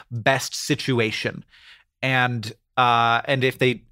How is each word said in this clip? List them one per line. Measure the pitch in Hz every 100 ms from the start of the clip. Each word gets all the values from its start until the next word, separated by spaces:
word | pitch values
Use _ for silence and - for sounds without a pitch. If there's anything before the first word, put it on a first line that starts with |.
| -
best | 120 120 131 -
situation. | - - 147 - 120 110 - - - - _ - - _ _
And, | 131 127 123 120 107 - _ -
uh, | 123 117 117 117
and | - 135
if | 131 -
they | 127 117 -